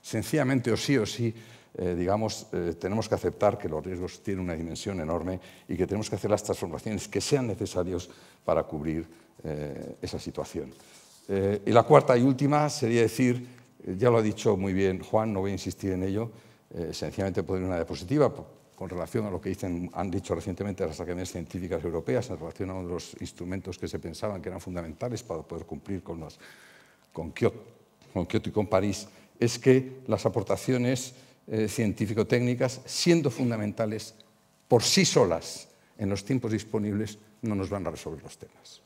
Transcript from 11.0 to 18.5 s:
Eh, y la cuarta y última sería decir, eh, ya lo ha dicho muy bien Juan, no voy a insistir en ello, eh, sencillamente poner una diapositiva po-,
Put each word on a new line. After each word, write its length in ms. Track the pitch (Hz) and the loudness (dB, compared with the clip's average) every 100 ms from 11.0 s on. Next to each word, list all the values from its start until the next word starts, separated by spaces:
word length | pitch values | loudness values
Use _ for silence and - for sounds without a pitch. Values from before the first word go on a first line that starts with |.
| - - - | -20 -20 -4
Eh, 360 | 98 98 104 - | 0 2 0 6
y 60 | |
la 120 | 113 | 8
cuarta 340 | 113 147 - 123 | 10 8 10 6
y 40 | |
última 480 | 131 131 143 147 151 | 6 4 4 4 2
sería 320 | - 117 117 | 0 2 4
decir, 440 | 113 - 127 120 - - - _ - | 4 4 2 2 -4 -18 -20 _ -8
eh, 100 | 95 | 2
ya 120 | 123 | 4
lo 100 | 117 | 6
ha 20 | |
dicho 340 | 107 104 117 98 | 4 2 2 2
muy 160 | 98 | 2
bien 320 | 95 98 92 | 2 2 0
Juan, 300 | - 110 110 | 0 0 2
no 80 | 98 | -2
voy 100 | 95 | -2
a 40 | 95 | -4
insistir 360 | - 90 98 | -6 -6 -4
en 120 | 92 | -2
ello, 280 | 95 98 117 - - - _ | 0 -2 -4 -10 -20 -20 _
eh, 200 | - 82 | -8 -8
sencillamente 500 | 80 78 78 98 92 | -6 -8 -2 -2 -2
poner 220 | 85 95 92 | -2 -2 -2
una 100 | 90 | -2
diapositiva 580 | 82 87 92 143 139 | -4 -6 -2 2 2
po-, 140 | - - | 2 -14